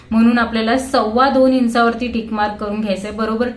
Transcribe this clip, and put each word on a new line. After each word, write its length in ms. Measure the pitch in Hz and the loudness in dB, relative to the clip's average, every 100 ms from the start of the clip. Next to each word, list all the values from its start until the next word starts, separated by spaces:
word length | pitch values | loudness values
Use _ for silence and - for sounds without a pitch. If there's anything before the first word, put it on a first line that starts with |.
| - | -4
म्हणून 280 | 220 226 240 | 2 4 2
आपल्याला 380 | 226 220 220 262 | 0 -2 0 -2
सव्वा 520 | 262 254 214 226 269 | 0 0 0 2 2
दोन 240 | 262 262 | 4 4
इंचावरती 540 | 262 233 233 233 233 240 | 4 2 2 2 0 -4
टिक 260 | 233 220 | -6 -4
मार्क 300 | 214 208 208 | -4 -4 -4
करून 180 | 208 208 | -6 -4
घ्यायचं 260 | 214 190 208 | -4 -4 -6
आहे. 100 | 214 | -6
बरोबर 320 | 220 226 247 | -4 -2 -2